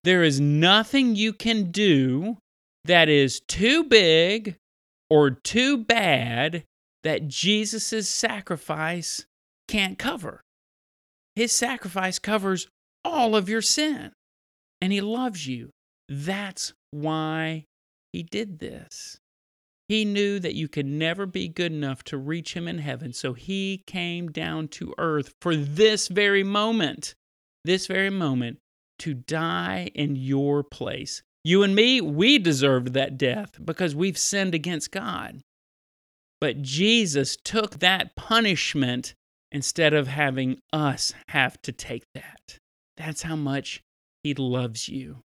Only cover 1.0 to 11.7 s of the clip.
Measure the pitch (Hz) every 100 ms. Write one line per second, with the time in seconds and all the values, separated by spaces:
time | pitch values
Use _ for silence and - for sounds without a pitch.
1 | 247 208 220 208 226 226 180 175 208 143
2 | 131 131 196 220 _ _ _ _ 156 175
3 | 160 147 135 - - - 220 311 311 226
4 | 175 160 170 220 208 165 _ _ _ _
5 | _ 151 143 123 - 226 254 277 220 233
6 | 190 131 120 120 151 165 - _ _ _
7 | 156 151 147 - 175 214 214 220 - 220
8 | 196 - 226 214 - 165 - 156 156 175
9 | 160 - - _ _ _ - 220 190 190
10 | 247 302 151 - _ _ _ _ _ _
11 | _ _ _ - 233 - 247